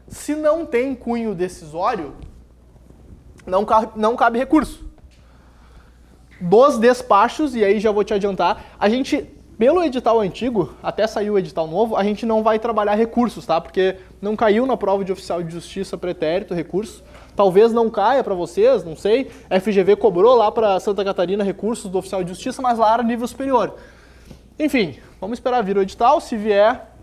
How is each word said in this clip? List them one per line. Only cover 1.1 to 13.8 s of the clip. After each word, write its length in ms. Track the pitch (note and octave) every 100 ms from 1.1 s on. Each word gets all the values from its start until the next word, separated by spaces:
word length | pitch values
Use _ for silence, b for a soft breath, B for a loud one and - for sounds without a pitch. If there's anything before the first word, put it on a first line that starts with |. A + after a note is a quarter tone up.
| A#3 A3+ F3
decisório, 800 | F3+ - D#3 D#3+ G#3 C4 C#3 - - - - _ _ - - - - - - - -
não 200 | F#3 G#3+
ca-, 260 | A3 A3+ G#3
não 180 | G#3+ A#3+
cabe 240 | B3 A#3+
recurso. 500 | C4 D#4 A#3+ - - - - b b b b b b b b b b b - -
Dos 380 | F3 G#3 C#4+ A#3
despachos, 800 | A#3 B3 - G3+ A#3 - D4+ A#3+
e 40 |
aí 160 | G3 G#3+
já 140 | G#3+
vou 140 | G#3 G3+
te 80 |
adiantar, 500 | G#3 G3+ F#3 F3 G#3+ B B
a 80 | G3+
gente, 360 | B3 C#4 D4 - - - -
pelo 240 | B3 F4+
edital 360 | E4 B3 A#3 A3+
antigo, 540 | F#3+ - B3 A3 D3+ -
até 240 | E3+ - G#3+
saiu 280 | A3+ G#3 G3+
o 20 |
edital 300 | D#3+ E3 D#3+
novo, 280 | E3+ A3+ G#3
a 80 |
gente 220 | G#3 G#3 A3+
não 160 | A3
vai 160 | A3 A3
trabalhar 380 | A3+ A3 G#3 G#3+
recursos, 500 | A3+ A#3+ A#3 E3+ -
tá? 160 | E3
Porque 380 | - F#3